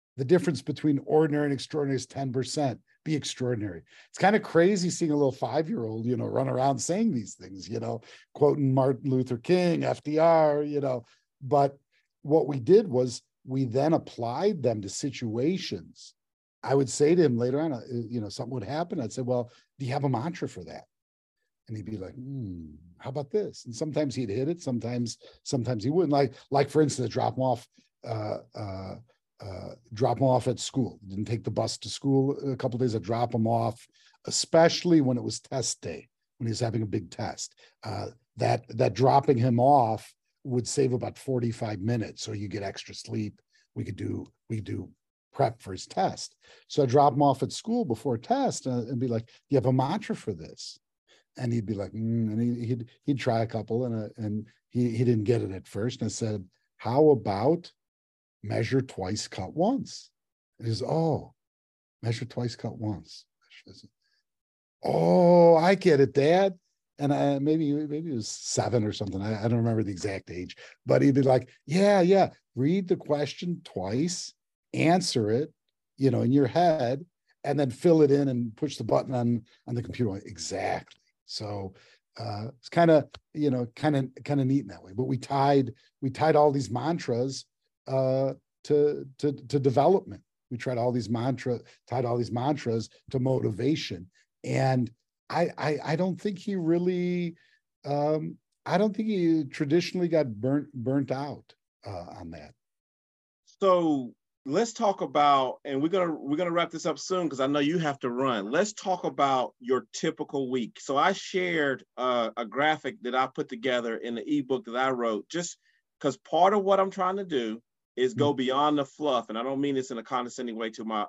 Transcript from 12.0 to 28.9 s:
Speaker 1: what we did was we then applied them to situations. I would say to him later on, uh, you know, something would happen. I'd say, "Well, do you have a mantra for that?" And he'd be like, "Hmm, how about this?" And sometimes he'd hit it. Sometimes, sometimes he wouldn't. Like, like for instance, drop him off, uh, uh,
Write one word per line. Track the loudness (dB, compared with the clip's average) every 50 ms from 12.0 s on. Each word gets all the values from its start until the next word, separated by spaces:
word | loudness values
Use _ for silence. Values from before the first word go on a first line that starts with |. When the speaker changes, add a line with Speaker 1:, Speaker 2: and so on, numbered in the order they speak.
| _ _ _ _
Speaker 1:
what | -2 2 2 4 4 2
we | -2 -4
did | 4 6 6 6 6 4
was | 0 0 0 0 -4 -10 -16 _ _ _ _
we | -6 -2 -2 -2
then | 0 0 0 2 4
applied | 2 2 0 -6 -10 -8 -6 -6 -4 0 0 0 -2 0
them | 0 -2 -2 -2
to | -6 -8
situations. | -8 -6 -8 -8 -6 -6 -6 -6 -4 -2 -2 -2 -2 -2 -6 -8 -10 -10 -10 -16 -20 -20 -20 -20 _ _ _ _ _ _ _ _ _ _
I | -2 0 2
would | 2 2 0
say | 2 2 4 4 6
to | 6
him | 4 4 2
later | 0 0 0 0 -2
on, | -2 -2 -4
uh, | -6 -8 -8
you | -6 -6 -6 -6 -6 -6
know, | -6 -8
something | -8 -10 -8 -8 -6
would | -8 -6
happen. | -6 -4 -4 -4 -4 -4 -6
I'd | -6 -6
say, | -6 -6
"Well, | -4 -2 -2 -2 -2 -6 -12 _ _ _ _ -8
do | -6
you | -4
have | -2 -2 0
a | 0
mantra | -2 -2 -4 -6 -6 -6 -8 -8
for | -8 -12 -14
that?" | -14 -16 -16 -18 _ _ _ _ _ _ _ _ _ _ _ _ _ _ _ _ -12
And | -12
he'd | -10 -8
be | -10 -10 -10
like, | -10 -12 -12
"Hmm, | -14 -12 -10 -10 -8 -8 -8 -10 -12 -14 -16 -18 -20 -20 -20 -20 _
how | -12 -8
about | -8 -8 -6 -4
this?" | -4 -4 -4 -4 -8 -14 -16
And | -14 -8
sometimes | -6 -6 -4 -2 -2 -2 -2 -2
he'd | -4 -4 -4
hit | -2 -2 -2 -2
it. | -4 -4
Sometimes, | -4 -4 -4 -4 -4 -4 -4 -4 -4 -4 -6 -12 -18 -20 -20 _
sometimes | _ -4 -4 -2 -2 -2 -4 -2 -2
he | 0
wouldn't. | 2 2 2 4
Like, | 4 4 2 2 -2 -10 -8 _
like | 0 0 0 2
for | 4 4
instance, | 4 4 2 -2 -4 -4
drop | -2 -2 -2 -2 0
him | 0
off, | 0 0 0 -2 -4 _ _ _ _ _ _ _
uh, | -10 -8 -6 -6 -4 -4 -6 -8 -8 _ -12
uh, | -12 -10 -10 -8 -10 -10 -10